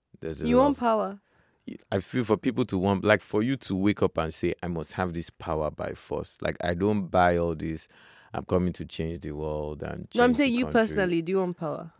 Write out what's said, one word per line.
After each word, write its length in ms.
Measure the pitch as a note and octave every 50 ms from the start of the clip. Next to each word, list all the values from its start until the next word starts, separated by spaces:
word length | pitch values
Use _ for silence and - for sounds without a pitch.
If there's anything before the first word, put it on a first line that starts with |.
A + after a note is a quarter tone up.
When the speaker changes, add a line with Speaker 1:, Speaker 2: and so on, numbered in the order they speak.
| _ _ _ -
Speaker 1:
there's 200 | - - D#2+ C#2+
a 60 | - A#3
Speaker 2:
You 80 | A#3+ B3
Speaker 1:
lot 60 | C4
Speaker 2:
want 140 | C#4+ C#4+ -
Speaker 1:
of 20 |
Speaker 2:
power? 400 | B3 A#3 A3 A3 G3 F#3+ G3 G3+ _ _ _ _ _ _ _ _ _ - - - _ - -
Speaker 1:
I 80 | G2
feel 240 | F#2 - - B2 A#2+
for 100 | G#2 A2
people 300 | F#2 - B2+ A2+ A#2+ B2+
to 120 | - - F#2+
want, 280 | F2+ G2+ G2 F#2+ F2+
like, 160 | G2+ G#2+ G2
for 200 | - - - A2
you 140 | A2 B2+ C3+
to 180 | B2+ - - G2+
wake 280 | F#2 F#2+ G#2 G2+ - -
up 140 | F#2 - -
and 160 | E2 D#2+ E2
say, 200 | - - F2 - -
"I 60 | - E2+
must 260 | F2 E2 D2+ - -
have 200 | - F#2 F2+ E2
this 160 | E2+ E2 -
power 420 | - - - - D#2+ D#2 D#2 D2+
by 220 | D2+ - - - -
force." 440 | - - - D2+ D2+ - - - -
Like, 160 | - E2 - -
I 120 | - E2+ F2
don't 340 | E2+ F#2+ G#2 G#2+ G#2 F#2+ E2
buy 300 | - F#2 F2+ F2+ F2+ E2+
all 180 | E2+ E2+ E2
this, 320 | D#2 D#2+ E2 D#2+ D#2+ - - _ - - - - - - _ -
"I'm 100 | - -
coming 300 | - - F2+ F2+ F2+ E2
to 100 | - E2
change 360 | D#2 - - E2 E2 E2 E2+
the 100 | - D2+
world 500 | D2 D2 D#2 D#2 D2+ D2+ D2+ D2+ D2+ D2
and 280 | - D2+ - - - - -
Speaker 2:
No, 100 | A3+ A#3+
I'm 60 | B3
Speaker 1:
change 60 | A#3+ A3+
Speaker 2:
saying 140 | C#4+ C4+
Speaker 1:
the 60 | A#3 A#3+
Speaker 2:
you 80 | B3+
Speaker 1:
country." 160 | - - A#3+
Speaker 2:
personally, 400 | A3+ G#3+ D#3 G#3 F#3+ F3+ F3 E3+
do 100 | E3 D#3+
you 80 | F#3+ F#3+
want 160 | F#3 F3+ F3 -
power? 360 | F3 D3+ C#3+ - - E3 - -